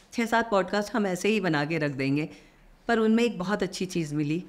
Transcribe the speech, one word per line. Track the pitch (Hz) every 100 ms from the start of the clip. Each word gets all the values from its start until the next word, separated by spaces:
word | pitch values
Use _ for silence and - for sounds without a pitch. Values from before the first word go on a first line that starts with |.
| -
छः | - 226
सात | 226 233
podcast | 202 185 202 208
हम | 247 202
ऐसे | 180 208
ही | 220
बना | 185 156
के | 147 160
रख | 147
देंगे। | 135 135 139 156 - - _ - - -
पर | 226
उनमें | 220 220
एक | 240 185
बहुत | 180 208
अच्छी | 190 - 185
चीज़ | 175 156
मिली, | 147 147 160